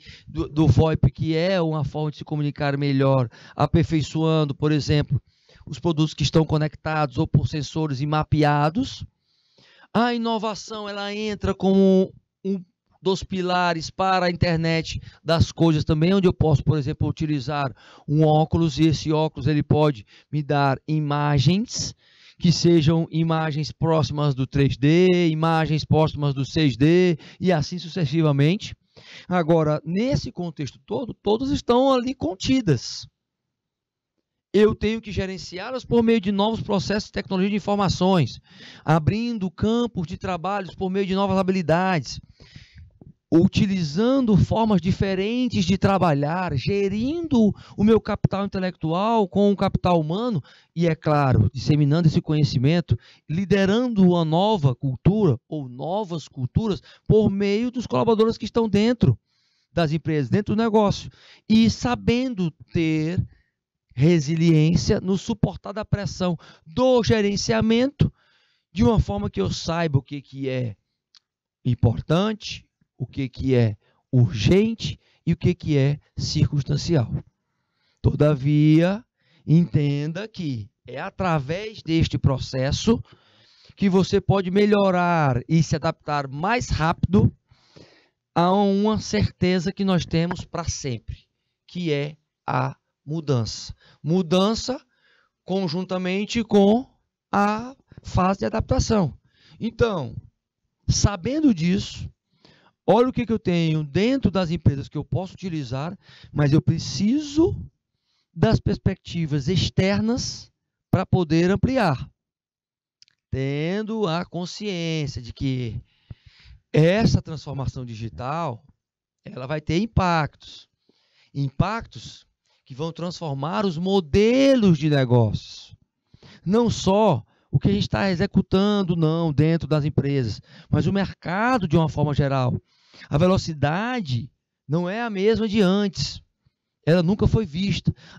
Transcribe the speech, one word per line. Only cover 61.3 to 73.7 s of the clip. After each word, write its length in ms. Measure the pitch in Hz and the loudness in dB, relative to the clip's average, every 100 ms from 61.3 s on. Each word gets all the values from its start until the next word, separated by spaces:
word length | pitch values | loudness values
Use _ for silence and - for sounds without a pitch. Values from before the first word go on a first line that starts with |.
| - - | -10 0
e 220 | 220 226 | 4 4
sabendo 840 | - 247 240 196 233 262 202 170 - - | 0 -4 -2 0 0 -2 -4 -4 -6 -6
ter 500 | 175 160 156 156 185 - _ _ _ _ _ _ | -2 0 0 -2 -4 -6 _ _ _ _ _ _
resiliência 1080 | - 151 170 135 165 170 156 156 175 - 208 | 2 4 4 2 0 4 4 4 2 0 -2
no 180 | 180 190 | -2 -4
suportar 540 | - 226 208 175 196 | -4 -4 -4 -6 -12
da 120 | 208 | -12
pressão 540 | 208 208 196 - 180 165 - - | -6 -6 -6 -4 -4 -4 -10 -20
do 380 | - 160 262 247 | -8 0 2 4
gerenciamento 1080 | 208 226 202 202 - 220 220 226 269 - - - _ _ _ _ _ | 2 2 0 -2 0 0 2 2 2 0 -2 -2 _ _ _ _ _
de 120 | 170 | 0
uma 160 | 240 214 | 2 4
forma 280 | - 202 202 | 0 -2 -4
que 120 | - | -4
eu 100 | 185 | -4
saiba 480 | - - 165 165 139 | -4 -4 -2 0 -2
o 40 | |
que 200 | - 143 | -4 -14
que 260 | - 135 135 | -14 -8 -6
é 280 | 127 120 98 _ _ _ _ _ _ _ _ | -4 -6 -10 _ _ _ _ _ _ _ _
importante, 1000 | 131 120 - 117 - 165 214 214 - - _ _ _ - | -4 0 0 0 0 0 0 -4 -10 -16 _ _ _ -14
o 80 | |
que 240 | 123 - 131 | -12 -8 -8
que 280 | - 131 123 | -4 0 2
é 200 | 113 | 2